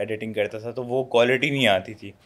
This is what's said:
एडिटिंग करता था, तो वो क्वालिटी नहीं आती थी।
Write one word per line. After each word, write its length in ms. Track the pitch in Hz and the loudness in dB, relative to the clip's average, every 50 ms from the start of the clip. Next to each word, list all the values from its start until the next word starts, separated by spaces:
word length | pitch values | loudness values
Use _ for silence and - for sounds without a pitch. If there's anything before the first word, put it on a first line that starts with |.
एडिटिंग 340 | 104 104 110 107 113 110 107 | -6 -6 -6 -6 -6 -6 -2
करता 240 | 107 101 101 - 110 | -2 -2 -2 -4 -8
था, 120 | 110 120 | -10 -8
तो 100 | 113 127 | -8 -8
वो 220 | 123 120 123 131 131 | -6 -2 -2 -2 -2
क्वालिटी 460 | 127 - 117 120 123 131 127 135 151 | 2 4 4 4 4 4 2 0 0
नहीं 160 | 139 139 127 | 0 2 4
आती 280 | 107 98 95 95 - 110 | 4 4 4 0 -4 -14
थी। 200 | - - 101 - _ _ | -14 -16 -18 -18 _ _